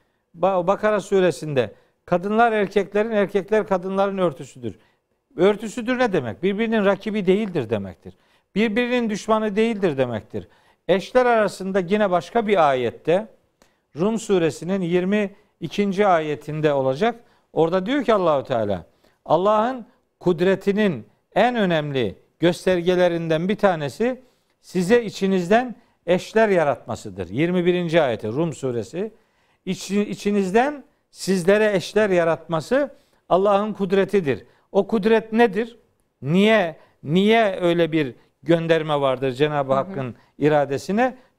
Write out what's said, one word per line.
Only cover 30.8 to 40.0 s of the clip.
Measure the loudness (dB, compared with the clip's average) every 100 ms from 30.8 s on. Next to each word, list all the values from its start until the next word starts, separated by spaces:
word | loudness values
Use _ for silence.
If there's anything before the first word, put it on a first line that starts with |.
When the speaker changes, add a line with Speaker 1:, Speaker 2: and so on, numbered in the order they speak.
| -16 _ _
Speaker 1:
sizlere | -10 -2 0 2 4 4 0
eşler | -2 0 2
yaratması | 2 2 -2 -4 -6 -2 -2 -2 -6 _ _ _
Allah'ın | 2 4 2 0
kudretidir." | -4 0 0 2 0 0 -4 -6 _ _
O | -2 0
kudret | -2 2 2 2
nedir? | 2 2 2 -6 -12 _ _ _ _
Niye, | -2 2 4 4 0 -6 _ _
niye | -2 0 4 4 2 0
öyle | 0 2 0
bir | 0 -2 -6 _ _
gönderme | 0 0 2 0 2 0
vardır | 0 0 -2
Cenab-ı | 0 0 0 0
Speaker 2:
Hı | -2
hı. |
Speaker 1:
Hakk'ın | -2 -8